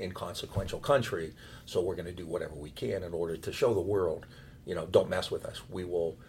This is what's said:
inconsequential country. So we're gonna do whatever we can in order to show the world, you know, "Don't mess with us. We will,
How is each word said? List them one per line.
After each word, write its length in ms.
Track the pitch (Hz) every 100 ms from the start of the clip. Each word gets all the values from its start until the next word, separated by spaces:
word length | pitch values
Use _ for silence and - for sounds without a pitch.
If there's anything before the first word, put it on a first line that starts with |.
inconsequential 800 | 92 92 87 87 - - 95 -
country. 520 | - 139 113 90 80 - - -
So 160 | - 95
we're 140 | 90
gonna 180 | 87 87
do 140 | 90 82
whatever 280 | 87 78
we 160 | 73 76
can 340 | - 120 98
in 100 | 87
order 220 | 82 82 80
to 160 | -
show 200 | - 131
the 80 | 101
world, 460 | 90 101 87 80 - - - - -
you 80 |
know, 120 | 85 82
"Don't 220 | 98 92
mess 220 | 92 -
with 160 | 80 -
us. 160 | - -
We 140 | 92
will, 340 | 90 87 82 -